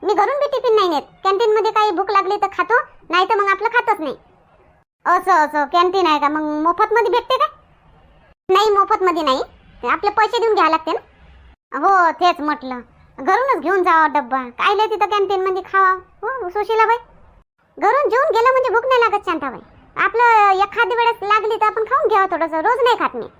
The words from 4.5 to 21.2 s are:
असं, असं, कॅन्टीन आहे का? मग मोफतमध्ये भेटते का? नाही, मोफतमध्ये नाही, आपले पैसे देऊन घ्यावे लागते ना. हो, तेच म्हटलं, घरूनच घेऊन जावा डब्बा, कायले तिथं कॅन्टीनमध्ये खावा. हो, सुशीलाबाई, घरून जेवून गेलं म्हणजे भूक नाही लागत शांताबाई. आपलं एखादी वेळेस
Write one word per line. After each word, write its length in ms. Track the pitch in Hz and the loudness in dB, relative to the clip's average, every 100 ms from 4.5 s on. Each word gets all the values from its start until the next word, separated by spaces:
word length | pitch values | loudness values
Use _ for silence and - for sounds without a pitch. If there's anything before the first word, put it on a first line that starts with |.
| _ _ _ _ _ | _ _ _ _ _
असं, 280 | - 359 370 | 0 0 2
असं, 320 | 359 302 302 | 2 2 0
कॅन्टीन 420 | 285 349 349 381 349 | 0 2 2 2 0
आहे 120 | 302 | 2
का? 100 | 285 | 0
मग 120 | 302 | -2
मोफतमध्ये 720 | 302 302 311 349 427 427 440 | -4 -2 -2 0 0 0 0
भेटते 260 | 466 466 523 | -2 -2 -2
का? 100 | 605 - _ _ _ _ _ _ _ _ _ | -2 -6 _ _ _ _ _ _ _ _ _
नाही, 180 | 381 427 | 2 2
मोफतमध्ये 520 | 403 392 427 370 349 | 2 2 2 0 0
नाही, 200 | 311 262 698 - _ - 240 | 0 -2 -4 -12 _ -12 -6
आपले 220 | 311 403 | -2 -2
पैसे 300 | 403 427 480 | 0 0 0
देऊन 140 | 453 | 0
घ्यावे 160 | 403 330 | 2 2
लागते 220 | 320 320 | 0 -2
ना. 80 | 330 - _ - - - - _ 262 | -8 -8 _ -20 -20 -20 -20 _ -2
हो, 320 | 330 392 339 | 2 2 2
तेच 300 | 311 349 349 | 2 0 0
म्हटलं, 400 | 294 302 262 247 240 _ _ - | -4 -6 -8 -14 -16 _ _ -12
घरूनच 440 | 269 392 539 453 | -2 -2 0 -2
घेऊन 200 | 285 392 | 0 0
जावा 240 | 349 330 311 | 2 2 2
डब्बा, 320 | 277 247 262 | 0 -4 -6
कायले 480 | 247 240 330 403 440 | -8 -4 -2 0 0
तिथं 200 | 440 415 | -2 -2
कॅन्टीनमध्ये 560 | 415 392 392 381 381 | -2 -2 -2 -2 -4
खावा. 280 | 370 392 381 370 359 _ | -4 0 2 0 -6 _
हो, 260 | 415 523 370 | -8 -6 -6
सुशीलाबाई, 480 | 403 403 440 440 466 480 - - - _ _ _ - | -6 -4 0 2 0 -4 -20 -20 -20 _ _ _ -4
घरून 300 | 359 508 571 | 0 2 2
जेवून 200 | 453 622 | 0 0
गेलं 200 | 427 480 | 2 2
म्हणजे 180 | 523 508 | 2 2
भूक 100 | 403 | 0
नाही 160 | 508 508 | 0 2
लागत 220 | 466 392 | 2 -2
शांताबाई. 360 | 392 320 285 220 - - - - | -4 -6 -6 -10 -18 -20 -20 -4
आपलं 460 | 370 440 480 453 403 381 | -2 2 4 6 4 4
एखादी 320 | 403 403 466 | 0 0 0
वेळेस 220 | 466 466 440 | 2 0 0